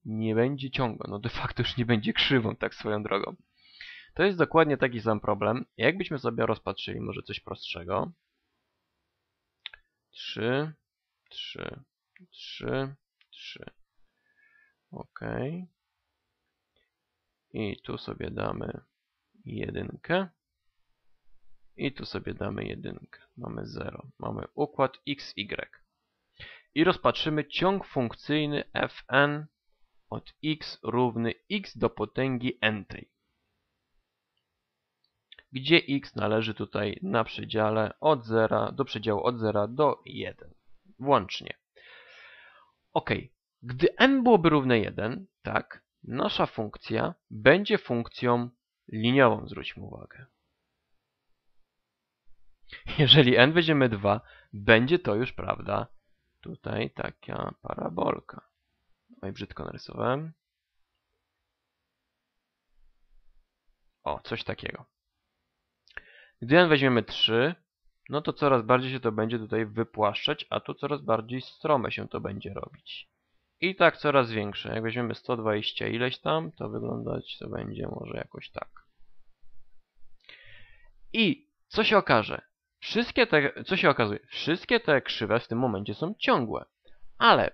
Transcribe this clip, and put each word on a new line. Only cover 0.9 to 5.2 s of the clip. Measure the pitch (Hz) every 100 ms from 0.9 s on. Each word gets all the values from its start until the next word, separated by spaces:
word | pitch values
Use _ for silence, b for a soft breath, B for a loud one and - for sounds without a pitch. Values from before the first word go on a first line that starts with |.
| - -
No, | 101
de | 113
facto | - - -
już | 117 -
nie | 117
będzie | 117 107
krzywą, | - - 135 110 -
tak | - -
swoją | 107 104
drogą. | 107 101 - - _ B B B B B B
To | -
jest | 190 180
dokładnie | 147 160 156 139
taki | 131 117
sam | 107
problem. | 104